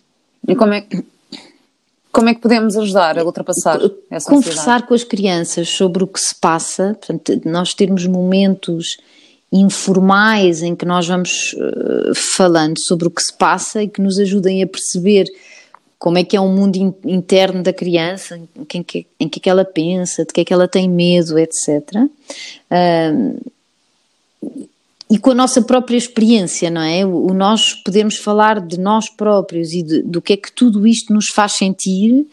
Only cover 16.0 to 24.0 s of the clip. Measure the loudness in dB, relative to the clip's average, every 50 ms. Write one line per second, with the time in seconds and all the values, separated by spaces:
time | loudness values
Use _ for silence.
16 | -2 0 0 0 0 0 0 0 2 2 2 2 2 2 2 0 0 -2 -2 -4
17 | -6 -4 -4 -4 0 2 2 4 4 2 0 -2 -2 -2 -2 -2 -2 -2 0 0
18 | 0 -2 -6 -8 -12 -16 -18 -18 -20 -20 _ -18 -16 -12 -10 -10 -10 -8 -10 -12
19 | -12 _ _ -8 -8 -6 -6 -4 0 2 2 2 2 0 -2 -4 -2 -2 -2 -4
20 | -4 -4 -4 -6 -6 -4 -2 -2 -2 0 2 2 2 2 2 0 0 0 2 2
21 | 2 4 4 2 2 2 0 0 0 0 -2 -4 -4 -2 -2 -2 -4 -4 -2 0
22 | 0 0 -2 _ _ -20 -18 -18 -18 -18 -20 -18 _ -4 0 2 2 2 2 2
23 | 0 0 0 0 -2 -2 -4 -6 -12 -16 -20 _ _ _ _ _ _ _ _ _